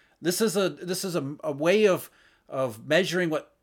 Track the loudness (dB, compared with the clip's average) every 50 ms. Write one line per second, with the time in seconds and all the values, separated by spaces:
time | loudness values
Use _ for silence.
0 | _ _ _ _ -2 -2 0 2 0 0 2 2 0 0 -2 -4 -6 -6 -6 -4
1 | -4 -4 -4 -4 -4 -4 -8 -6 -6 -6 -4 0 2 4 4 6 6 4 4 2
2 | -2 -10 _ _ _ _ _ _ _ _ -4 -4 -2 -4 -4 -8 -4 0 2 2
3 | 2 2 0 -2 -2 0 -2 -4 -6 -8 _ _